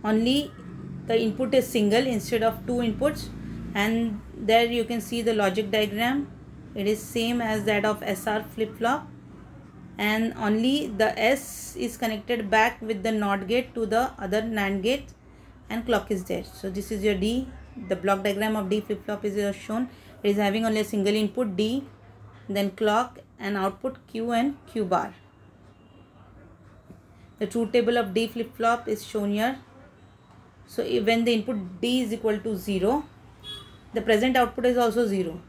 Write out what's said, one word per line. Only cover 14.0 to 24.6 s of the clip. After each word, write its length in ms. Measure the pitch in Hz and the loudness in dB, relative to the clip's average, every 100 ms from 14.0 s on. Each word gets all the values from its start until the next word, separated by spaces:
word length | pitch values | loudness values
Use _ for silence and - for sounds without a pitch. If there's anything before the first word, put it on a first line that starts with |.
| 262 - | 0 -2
other 240 | 190 208 | -2 0
nand 420 | 226 220 196 196 | 0 -2 0 0
gate, 260 | 202 277 - - - - - - - | 0 0 -4 -18 -20 -20 -20 -20 -8
and 160 | - - | -6 0
clock 240 | 214 - | 0 2
is 140 | 190 | -4
there. 200 | 180 180 - | -2 -6 -6
So 240 | - 196 | -10 -8
this 220 | 185 196 | -6 -6
is 120 | 214 | -2
your 120 | 208 190 | 0 2
D. 320 | 208 240 262 - - - 185 | 2 0 -4 -12 -16 -14 -4
The 80 | 190 | -2
block 280 | 190 196 | 2 2
diagram 320 | 202 196 220 214 | 2 0 0 0
of 140 | 190 | 0
D 100 | 208 | -2
flip-flop 440 | 208 208 - 208 208 | -2 -6 -4 -4 -2
is 100 | 202 | 0
here 160 | 202 | -2
shown. 380 | 196 - 220 254 - - - | -2 -6 -4 -4 -8 -20 -2
It 60 | 208 | 2
is 80 | 202 | 4
having 280 | 202 208 226 | 2 2 2
only 140 | 214 | 2
a 40 | 214 | 0
single 300 | 214 196 214 | 2 2 4
input 400 | 208 240 233 180 | 2 0 -2 2
D, 260 | 214 262 277 - - - - - - | 0 0 -6 -18 -20 -20 -20 -20 -6
then 240 | 202 202 | -2 -2
clock 480 | 190 214 214 247 - - - | 0 2 2 0 -6 -20 -10
and 200 | 202 202 | -4 0
output 400 | 196 196 262 262 - | -2 -2 -8 -8 -12
Q 240 | 226 226 | -6 0
and 240 | 233 269 285 | 2 0 -2